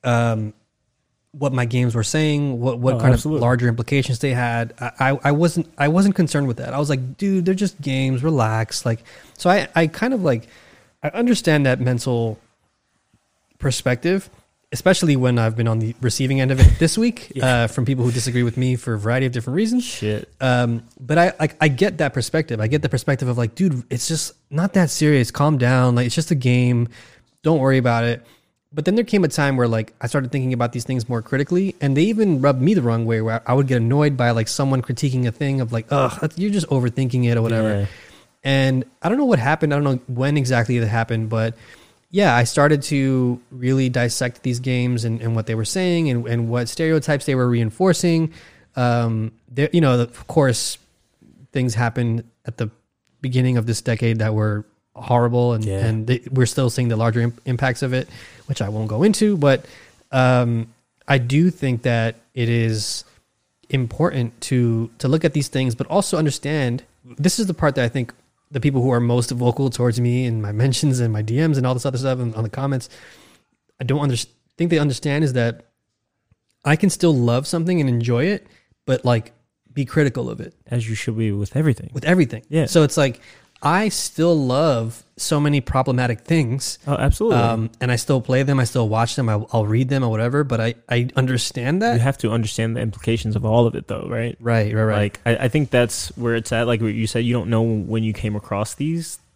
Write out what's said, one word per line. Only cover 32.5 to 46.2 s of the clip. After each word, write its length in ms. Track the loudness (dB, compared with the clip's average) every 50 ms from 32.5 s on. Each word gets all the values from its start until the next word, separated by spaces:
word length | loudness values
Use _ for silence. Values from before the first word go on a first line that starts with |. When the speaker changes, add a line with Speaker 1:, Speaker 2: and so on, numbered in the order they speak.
| 2 2
Speaker 1:
me 100 | 2 2 2
the 80 | 2
wrong 220 | 2 2 0 0 0
way, 160 | 0 -2 -2
where 220 | -2 -2 -4 -4 -2
I 80 | 0
would 140 | 0 2 2
get 120 | 2 2 2
annoyed 380 | 2 2 2 2 2 2 2
by, 140 | 2 0 2
like, 160 | 2 0 -2
someone 340 | -2 -2 -2 0 0 0 0
critiquing 460 | -2 -4 -4 -2 -2 -2 0 0 -2
a 60 | -2
thing 280 | -2 -4 -4 -2 -2 -2
of, 120 | -2 -2
like, 140 | -4 -6 -4 -2
"Ugh, 260 | 0 0 0 0 -2 -4
that's, 180 | -6 -6 -4 -2
you're 140 | -2 0
just 160 | 0 -2 0 0
overthinking 560 | 0 0 0 0 -2 -2 -2 0 0 0 2
it," 120 | 2 2
or 60 | 2
whatever. 380 | 0 0 0 0 0 0 0 -2
Speaker 2:
Yeah. 60 | -2 -4 -8 -14 -20 -20 -20 -20 _ _ _ _ -2
Speaker 1:
And 400 | 0 2 2 2 2 0 0 -2 -6 _ _
I 60 | -2 -2
don't 100 | 0 2
know 60 | 2
what 160 | 2 2 2
happened. 340 | 2 0 0 0 0 0 0
I 60 | 0
don't 40 | 0
know 160 | 0 0 -2 -4
when 300 | -8 -4 -2 0 0 0
exactly 400 | 0 0 2 2 0 2 0 0
it 100 | 0 0
happened, 420 | 0 0 -2 -2 -2 -2 -4 -2 -2
but 240 | -2 -2 -2 -2 -4 -8 -20 -20 -20 -20 -20 _ _ _ _ _
yeah, 240 | 0 2 2 4 4
I 100 | 4 2
started 380 | 2 2 2 4 4 4 2 0
to 560 | -2 -2 0 0 2 2 2 2 0 -2 -4 _ _
really 380 | -14 -4 -2 0 2 2 2 0
dissect 540 | 0 0 0 0 -2 -2 -4 -4 -6 -6
these 160 | -4 -4 -4 -4
games 440 | -2 -2 -2 0 0 0 0 -2 -2
and, 160 | -2 -4 -4
and 140 | -4 -2 -2
what 100 | -2 -2
they 80 | -2 -4
were 100 | -4 -4
saying 460 | -4 -4 -2 0 0 0 0 0 0
and, 160 | 0 -2